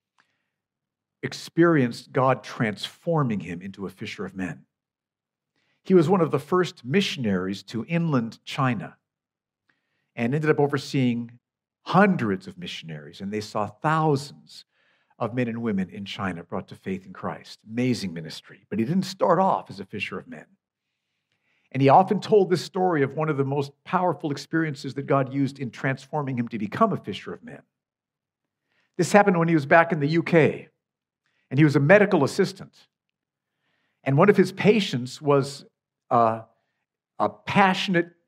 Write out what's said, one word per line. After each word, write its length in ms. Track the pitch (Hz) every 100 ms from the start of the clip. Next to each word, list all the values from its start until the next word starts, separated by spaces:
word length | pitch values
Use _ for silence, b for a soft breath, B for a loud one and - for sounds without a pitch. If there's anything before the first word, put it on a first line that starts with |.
| _ _ _ _ _ _ _ _ _ _ _ _
experienced 920 | 131 - - - 170 156 123 117 -
God 300 | 139 131 127
transforming 960 | - - 113 101 - - - 160 131 104
him 200 | 85 85
into 240 | 98 98
a 60 | 92
fisher 340 | - 107 -
of 100 | 95
men. 300 | 95 90 78 _ _ _ _ _ _ _ _ _ _ _ _
He 100 | -
was 160 | 185 156
one 140 | 190
of 80 | 156
the 80 | 131
first 440 | - 180 175 -
missionaries 800 | 120 180 196 - 113 92 92 101
to 200 | - 110
inland 580 | 117 170 170 135 113 -
China 520 | - - 131 110 78 - _ _ _ _ _ _ _ _ _ _ _
and 200 | - 117
ended 140 | 147 151
up 120 | 147
overseeing 760 | 143 139 - 143 123 120 117 - _ _ _ _
hundreds 640 | - 180 202 165 113 95 95
of 100 | 90
missionaries, 640 | 87 - 80 76 73 85
and 100 | 98
they 100 | 107
saw 240 | 104 110 101
thousands 1000 | - 156 160 156 139 - - - - - _ _ _ _ -
of 160 | 120
men 140 | 123 120
and 120 | 117
women 300 | 117 98 90
in 160 | 107 98
China 360 | - 95 85
brought 260 | 85 98 -
to 60 |
faith 300 | - - 95
in 80 | -
Christ. 460 | 92 95 76 - - 107
Amazing 460 | 113 127 113 95
ministry. 500 | 82 80 - - - -
But 80 | 104
he 80 | 113
didn't 160 | 185
start 360 | 190 - 196 175
off 300 | 190 107 -
as 100 | 101
a 60 |
fisher 340 | 98 107 - 92
of 80 | 85
men. 200 | 78 - _ _ _ _ _ _ _ _ _ _ _ _
And 100 | 135
he 80 | 135
often 300 | 151 185 208
told 280 | - 208 175
this 160 | 170
story 380 | - 190 185 160
of 120 | 135
one 140 | 139 156
of 80 | 139
the 80 |
most 280 | 135 143 139 -
powerful 460 | - 180 180 143 160
experiences 640 | 143 - 165 160 131 139
that 80 | 131
God 320 | 135 139 131
used 240 | 139 135 -
in 120 | 135
transforming 680 | - 139 131 - 151 139 123
him 100 | -
to 100 | 113
become 360 | 104 - 220
a 20 | -
fisher 380 | - 95 -
of 100 | 85
men. 160 | - 73 _ _ _ _ _ _ _ _ _ _ _ _ _ -
This 160 | 156
happened 260 | 202 202 175
when 100 | 165
he 60 |
was 120 | 165 139
back 260 | 170 165
in 80 | 156
the 60 | 143
U 160 | 165
K, 480 | - 170 120 - - _ _ _ _ _ _ _ -
and 80 | 135
he 60 |
was 120 | 156 143
a 40 |
medical 440 | 139 202 196 -
assistant. 480 | - - 185 - - _ _ _ _ _ _ _ _ _ _ _ _ _
And 140 | - 139
one 140 | 202
of 80 | 196
his 140 | 185
patients 680 | - 180 220 190 127 127 -
was, 460 | 151 139 131 - - _ _ _ -
uh, 320 | 123 113 110 110 _ _ _ _ _ _ -
a 100 | 104
passionate 840 | - - - 190 185 - 170 170 _